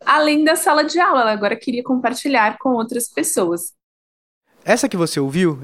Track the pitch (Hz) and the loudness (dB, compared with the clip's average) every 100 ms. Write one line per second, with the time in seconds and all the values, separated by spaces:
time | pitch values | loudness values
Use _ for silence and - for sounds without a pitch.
0 | - 294 302 302 311 330 381 302 302 339 | 0 2 4 2 2 2 2 2 2 0
1 | 370 277 220 214 202 226 - 247 254 254 | 2 2 2 0 -2 -2 -4 -6 -2 -2
2 | 233 254 285 262 214 220 269 240 226 240 | -2 -4 0 2 2 0 -2 -2 -2 -6
3 | - - 320 240 175 170 - _ _ _ | -6 -4 -2 0 0 -2 -8 _ _ _
4 | _ _ _ _ _ _ 170 233 277 185 | _ _ _ _ _ _ -2 0 0 0
5 | 165 151 135 160 175 135 | -2 0 -2 0 0 -2